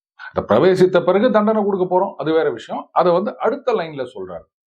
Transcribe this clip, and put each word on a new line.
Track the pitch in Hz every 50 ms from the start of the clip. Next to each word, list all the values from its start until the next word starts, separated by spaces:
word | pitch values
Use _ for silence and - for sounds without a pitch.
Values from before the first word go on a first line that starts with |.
| _ _ _ - - - -
அந்த | 90 - - 104
பிரவேசித்த | 120 156 190 185 147 185 180 185 175 170
பிறகு | 180 185 202 226 254
தண்டனை | 208 214 208 220 220 214 202
கொடுக்க | 202 196 180 180 180 180 180
போறோம், | 190 202 -
அது | - 143 156 160
வேற | 160 151 143
விஷயம். | 120 110 - - 208 269 - -
அதை | - 147 170 180
வந்து | 170 180 208 240 -
அடுத்த | - - 220 - 269 - 254 233
லைன்ல | 190 165 160 151 135 123 107 -
சொல்றாரு. | 101 92 92 87 80 - _ _ _ _